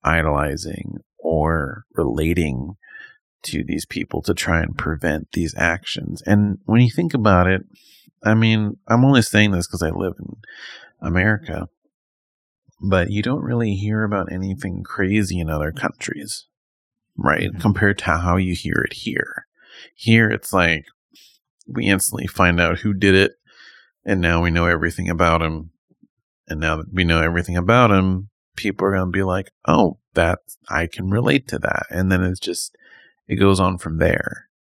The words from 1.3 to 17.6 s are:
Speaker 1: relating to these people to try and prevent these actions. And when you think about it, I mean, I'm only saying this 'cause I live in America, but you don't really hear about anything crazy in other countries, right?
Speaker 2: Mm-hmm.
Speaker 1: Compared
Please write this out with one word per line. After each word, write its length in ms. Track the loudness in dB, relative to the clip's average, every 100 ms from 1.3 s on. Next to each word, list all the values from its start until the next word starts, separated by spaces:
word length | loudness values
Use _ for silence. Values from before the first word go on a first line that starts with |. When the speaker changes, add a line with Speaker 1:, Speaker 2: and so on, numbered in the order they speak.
| 0 0 0 -4 -10 -10
Speaker 1:
relating 800 | -4 -2 0 0 0 -2 -4 -8 -14 _ -20 -20 _ _ _
to 200 | -10 -8
these 220 | -4 -6 -6
people 360 | -8 -6 -6
to 100 | -4
try 280 | -4 0 0
and 160 | -2 -4
prevent 500 | -6 -4 -2 -4 -4
these 200 | -4 -4 -2
actions. 640 | -2 -2 -6 -10 -10 -10 2
And 340 | 2 2 -2 2
when 160 | 4
you 80 | 4
think 240 | 2 -2
about 340 | 0 4 4 4
it, 160 | 0 -4 _ _ _ _ _
I 100 | 2
mean, 440 | 4 4 4 0 -4 0
I'm 180 | 4 6
only 160 | 6
saying 300 | 4 4 4
this 160 | 2 -2
'cause 160 | -2
I 60 | -4
live 220 | -2 -4 -6
in 180 | -16 -16 -20 -20 -20 -20 -20 _
America, 680 | -2 2 2 0 -4 -10 -10 _ _ _ _ _ _ _ _ _ _ _
but 300 | 0 2 2
you 100 | -2
don't 220 | -2 -4
really 320 | -4 -2 -2 -2
hear 280 | -2 -2
about 280 | 0 -2 -4
anything 520 | -6 -6 -6 -6 -8
crazy 560 | -10 -4 0 2 0 -2
in 100 | -2
other 220 | -2 -4
countries, 760 | -4 -6 -6 -12 -10 -10 -14 _ _ _ _ _ _ _ -4
right? 340 | 0 0 -2
Speaker 2:
Mm-hmm. 100 |
Speaker 1:
Compared 380 | -2